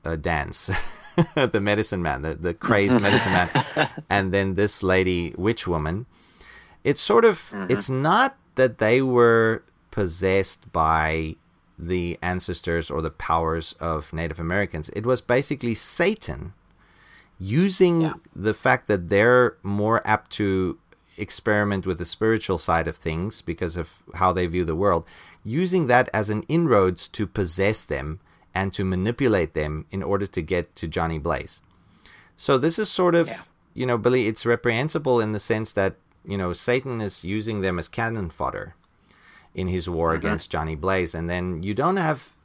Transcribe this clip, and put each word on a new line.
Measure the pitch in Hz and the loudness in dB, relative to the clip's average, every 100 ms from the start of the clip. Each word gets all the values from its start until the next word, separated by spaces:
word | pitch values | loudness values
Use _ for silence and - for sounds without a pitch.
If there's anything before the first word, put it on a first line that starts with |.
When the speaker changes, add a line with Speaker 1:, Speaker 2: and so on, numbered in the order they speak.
| 82 | -6
Speaker 1:
uh, | 82 | -4
Dance, | 82 80 71 - - 95 - - - | -2 -2 -4 -6 -4 -4 -4 -8 -4
<laughs> | - 165 - | 0 0 2
the | 123 107 | 2 2
medicine | 101 104 107 95 | 2 0 0 -2
man, | 85 67 | -2 -2
the, | 78 76 | -4 -4
the | 87 | -6
crazed | 85 - 107 101 123 | -4 0 2 4 4
Speaker 2:
<laughs> | |
Speaker 1:
medicine | 101 113 101 | 4 2 2
man, | 90 87 - - - 156 - 151 | 2 2 0 -2 -2 -2 -4 -2
and | 101 - | 0 2
then | 98 98 92 | 0 0 0
this | 101 - | 0 0
lady, | 95 92 92 90 85 - | 2 4 4 0 -2 -2
witch | 95 117 - | -2 0 -2
woman. | 85 76 92 123 _ _ _ - - - - | -2 -2 -4 -8 _ _ _ -20 -20 -20 -6
It's | - 147 | -2 -2
sort | - 208 226 | 2 6 6
of, | 185 - | 4 -4
Speaker 2:
Mm-hmm. | 202 180 | -10 -2
Speaker 1:
it's | 127 104 | -2 0
not | 131 147 202 262 - _ - | -2 2 2 2 -2 _ 0
that | 131 120 | 2 2
they | 107 123 | 2 4
were | 131 123 117 113 110 113 - _ _ | 4 6 6 6 4 0 -6 _ _
possessed | - 95 85 92 98 95 - - | -4 -2 0 2 2 0 -4 -6
by | 85 80 80 78 80 80 78 _ _ _ - | 0 2 2 2 -2 -4 -8 _ _ _ -14
the | 85 92 87 - | -4 -2 -2 -4
ancestors | 90 90 - 90 - 85 80 | -4 -4 -4 -6 -2 -2 -2
or | 82 | -4
the | 80 | -4
powers | - - 82 82 82 80 - | -6 -2 0 0 -2 -6 -8
of | 85 78 76 | -6 -6 -6
Native | 78 82 76 | -6 -6 -6
Americans. | 82 92 98 82 76 | -4 -2 -4 -6 -8
It | - 113 | -6 -2
was | 127 | -2
basically | - 123 143 135 120 110 | 0 0 0 -4 -4 -4
Satan | - - 175 214 - 67 82 - _ _ _ _ _ - _ _ | -4 0 0 0 -6 -10 -12 -16 _ _ _ _ _ -20 _ _
using | 95 123 196 185 180 170 | -2 2 2 4 4 4
Speaker 2:
Yeah. | 160 - _ - | 0 -2 _ -4
Speaker 1:
the | 101 | -2
fact | 107 127 127 - | 0 2 2 2
that | 104 85 | -2 2
they're | 101 113 123 123 - | 4 6 6 4 0
more | 98 101 104 113 - | -4 -2 2 2 2
apt | 107 - | -2 -2
to | - 104 95 92 - _ _ _ - | -2 0 2 0 -4 _ _ _ -12
experiment | 104 - - 104 104 98 92 | -10 -4 0 2 2 0 -2
with | 87 | -4
the | 87 | -6
spiritual | - 110 110 - 90 | 0 2 2 0 -2
side | - 82 80 | 2 0 0
of | - | -4
things | 82 80 95 - | -6 -4 -4 -6
because | - 82 90 87 | -8 -6 -6 -6
of | 82 - - 85 | -8 -12 -18 0
how | 92 | 0
they | 90 90 | 2 0
view | 87 | 0
the | 82 80 | -2 0
world, | 101 85 - - - - | 2 2 -2 -14 -20 -16
using | 104 127 185 185 139 | -6 -2 0 0 4
that | 123 127 | 4 2
as | 107 104 | 0 -2
an | 107 - | -2 0
inroads | 160 165 110 92 90 - | 0 4 6 4 2 -8
to | - 101 | -6 -6
possess | - 92 - 98 107 | -2 -2 0 0 0
them | - 71 73 87 - _ _ | -4 -6 -6 -10 -14 _ _
and | 95 98 | -4 -4
to | - 92 | -2 -2
manipulate | 92 98 120 135 101 82 - | 0 0 0 2 2 2 -2
them | 76 78 - | -4 -6 -8
in | 98 | -8
order | 80 98 98 | -4 -2 -2
to | - | -6
get | 78 90 82 - | -2 -2 -4 -8
to | 85 | -8
Johnny | 82 82 80 | -4 -2 -2
Blaze. | 73 76 - - - _ _ _ - - _ - | -4 -4 -6 -16 -20 _ _ _ -20 -20 _ -10
So | - 135 | 0 2
this | 147 170 | 2 0
is | 214 | -2
sort | - 180 170 | 0 2 4
of, | 165 | 0
Speaker 2:
Yeah. | - - _ _ | -4 -16 _ _
Speaker 1:
you | - 127 | -6 -2
know, | 120 | 0
Billy, | 120 127 110 | 4 4 2
it's | 110 117 | 0 0
reprehensible | 117 120 113 151 160 147 123 | 0 0 0 -2 -2 2 2
in | 110 | 2
the | 107 | -2
sense | - 110 110 | -2 -2 -2
that, | - 98 - _ _ | 0 0 -2 _ _
you | - 98 | -8 -4
know, | 90 | -4
Satan | 87 - 123 135 117 | -4 0 0 -2 -6
is | 104 - | -6 -6
using | 85 107 107 107 | -6 -4 -4 -2
them | 95 90 | -2 -2
as | 82 | -4
cannon | - 113 113 90 | -4 -4 -4 -6
fodder | - 64 52 65 - _ _ _ _ _ - _ - | -6 -6 -6 -10 -16 _ _ _ _ _ -20 _ -6
in | 92 | -2
his | 90 87 | -2 -2
war | 85 82 | 0 0
Speaker 2:
Mm-hmm. | 82 80 | 0 -2
Speaker 1:
against | - - | -4 -4
Johnny | 82 80 78 | -6 -4 -4
Blaze, | 90 95 85 82 | -2 0 -2 -4
and | 85 | -4
then | 90 90 85 | -4 -4 -4
you | 95 | -4
don't | 104 151 196 | -2 0 0
have | 160 147 - - | -2 -4 -8 -20